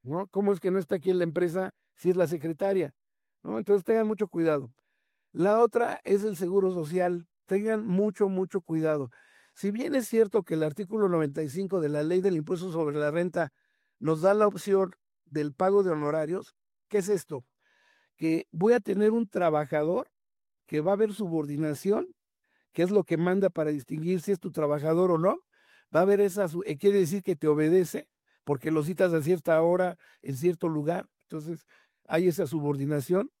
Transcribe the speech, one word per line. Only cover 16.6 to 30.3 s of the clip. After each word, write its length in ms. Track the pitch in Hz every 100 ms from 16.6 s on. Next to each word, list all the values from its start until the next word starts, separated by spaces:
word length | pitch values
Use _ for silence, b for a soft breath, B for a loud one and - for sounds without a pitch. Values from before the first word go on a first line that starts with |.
| _ _ _
¿qué 100 | 208
es 100 | 185
esto? 360 | 196 - 143 - _ _ _ _ _ _ _
Que 300 | 160 165 -
voy 220 | 160 208
a 60 | 240
tener 300 | - 196 214
un 180 | 226 220
trabajador 800 | 196 175 151 147 151 151 208 - _ _ _ _ _ _
que 140 | 151
va 120 | 156
a 20 |
haber 180 | 202 220
subordinación, 1000 | 202 190 165 147 147 156 143 196 214 370 _ _ _ _ _ _
que 100 | -
es 100 | 180
lo 100 | 208
que 140 | - 160
manda 340 | 175 190 190
para 200 | 170 151
distinguir 500 | 147 120 156 165 185
si 100 | 175
es 80 | 190
tu 140 | 190
trabajador 580 | 160 147 147 156 165 185
o 80 | 165
no. 220 | 180 349 _ b b b b
Va 40 | 151
a 60 |
haber 160 | 190 202
esa 260 | 202 190 185
su-, 160 | 170
eh, 140 | 208 147
quiere 220 | 202 202
decir 240 | 170 196
que 100 | 196
te 140 | 160 156
obedece, 600 | 151 156 180 175 - - _ _ _
porque 260 | - 139 160
lo 140 | 160
citas 280 | 151 185 185
a 80 | 165
cierta 400 | 147 180 170 160
hora, 360 | 165 180 185 170 b b
en 140 | -